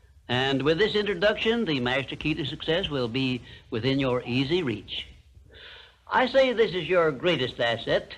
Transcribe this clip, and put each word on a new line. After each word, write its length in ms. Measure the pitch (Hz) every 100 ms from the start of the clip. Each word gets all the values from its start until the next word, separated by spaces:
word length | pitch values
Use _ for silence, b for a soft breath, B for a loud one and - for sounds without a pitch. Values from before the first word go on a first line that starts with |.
| b b -
and 320 | 123 135 135
with 160 | 135 165
this 180 | 208 208
introduction, 680 | 208 180 202 214 226 233 190
the 160 | 139
master 340 | 123 135 131 151
key 180 | 151
to 120 | 156 135
success 440 | 151 - 165 180
will 200 | 143 120
be 320 | 131 - 120 B B B
within 280 | 117 131 135
your 240 | 135 123 123
easy 380 | 123 135 180
reach. 420 | 147 101 - - - - - - - B B B B B -
I 200 | 226 247
say 260 | 269 262
this 200 | 220 208
is 140 | 180 156
your 240 | 180 160
greatest 480 | 131 165 160 123 -
asset, 560 | 120 113 - 170 -